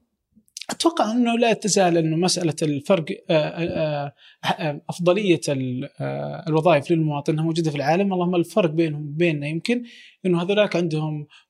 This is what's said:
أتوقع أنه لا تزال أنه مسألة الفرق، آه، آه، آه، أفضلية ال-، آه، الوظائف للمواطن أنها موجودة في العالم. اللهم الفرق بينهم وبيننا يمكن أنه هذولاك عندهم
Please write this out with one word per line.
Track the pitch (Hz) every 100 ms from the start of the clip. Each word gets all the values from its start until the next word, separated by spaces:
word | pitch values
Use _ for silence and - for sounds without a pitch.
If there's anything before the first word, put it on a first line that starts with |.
| _ _ _ _ _ - -
أتوقع | - 330 339 214
أنه | 240 233 233
لا | 233
تزال | 214 208 196 180 170
أنه | 160 160
مسألة | 180 - 165 147
الفرق، | 156 143 143 185 151 - -
آه، |
آه، | 160 151 170 170 165 156 147 143 - - _ -
آه، | 196 160 147 -
أفضلية | - 175 185 190 160 -
ال-، | 135 131 127 143 -
آه، | 135 139 147 147 160
الوظائف | 156 170 147 143
للمواطن | 165 156 143 143
أنها | 156
موجودة | 165 165 156
في | 143
العالم. | 151 175 202
اللهم | 180 175 180
الفرق | 165 220 175
بينهم | 160 160 147 147
وبيننا | 151 175 147 147
يمكن | 165 - 247 240 - - _ 185
أنه | 170
هذولاك | 175 208 202 175
عندهم | 175 156 156 151 147 -